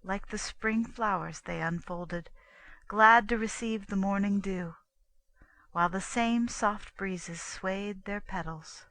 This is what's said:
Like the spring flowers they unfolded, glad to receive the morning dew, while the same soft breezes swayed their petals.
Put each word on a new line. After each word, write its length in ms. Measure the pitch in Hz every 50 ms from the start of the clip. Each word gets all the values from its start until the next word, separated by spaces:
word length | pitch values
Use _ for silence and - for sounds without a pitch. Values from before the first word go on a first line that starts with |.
| -
Like 240 | 185 190 202 -
the 100 | - -
spring 460 | 208 - - - - - 220 220 226 226
flowers 560 | - - - 233 214 196 180 160 165 165 -
they 200 | - 185 175 170
unfolded, 680 | 160 165 170 170 - - 180 175 175 165 165 175 175 - - - - - - - - - - - -
glad 420 | - - 208 220 220 226 233 220 208
to 80 | 233
receive 500 | 226 220 214 - - 233 226 220 220 196
the 80 | - 202
morning 460 | 196 190 196 196 196 196 202 202 202
dew, 340 | 185 196 190 180 180 170 165 - _ _ _ _ _ _ _ - _ _ _ _ - _ _ _ _ _
while 180 | - 170 175 175
the 120 | 175 190
same 460 | 190 - - 247 233 233 233 240 233 240
soft 480 | - - - 208 208 208 - - _
breezes 440 | - 196 190 185 175 - - 170 165
swayed 600 | - - - - - 190 190 196 202 208 208 190 -
their 160 | 202 202 208
petals. 640 | - - 190 185 160 160 165 160 160 - - - - -